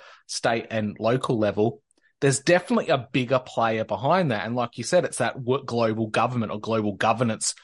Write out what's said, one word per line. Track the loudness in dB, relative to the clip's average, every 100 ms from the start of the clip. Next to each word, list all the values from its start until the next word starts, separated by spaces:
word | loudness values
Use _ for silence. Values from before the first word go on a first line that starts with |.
| -20 -20 -14
state | -4 0 0 -2
and | -4 -4 -2
local | 0 0 0 0
level, | 0 2 0 0 _ _ _ _
there's | 0 2
definitely | 4 2 2 0 2
a | 0 0
bigger | -2 2 0
player | 0 0 0 0
behind | -2 -2 2 2 2
that. | 0
And | -2
like | -4 -4 -6
you |
said, | 0 0
it's | 2 -2
that | -4 -2
wo-, | -2 -2
global | -2 0 0 0 -2
government | 0 0 0 -4
or | -4
global | -2 -2 0
governance | 0 0 2 0 -2 -6 -8